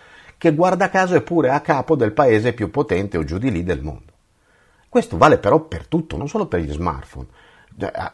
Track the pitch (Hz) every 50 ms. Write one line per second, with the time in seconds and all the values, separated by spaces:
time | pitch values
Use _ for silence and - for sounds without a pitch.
0 | - - - - - - - - - 170 156 147 180 185 185 180 190 180 - 190
1 | 185 180 180 147 - - 175 165 139 127 135 147 - - 156 135 123 - 160 139
2 | 117 104 104 - 147 127 110 107 110 123 110 113 107 95 - 139 143 - 92 90
3 | 101 101 - 85 78 67 82 95 120 135 113 - 90 87 85 69 69 76 64 57
4 | - - _ _ _ _ _ _ _ _ _ _ _ _ _ _ _ _ - 247
5 | - - - 85 107 156 - - - 101 131 160 160 - - 85 - - - 170
6 | 160 - - 78 139 147 - 214 196 151 - 87 80 71 73 76 92 87 76 67
7 | 67 - - - 64 - _ _ _ _ _ _ _ _ - - 95 95 - -
8 | - -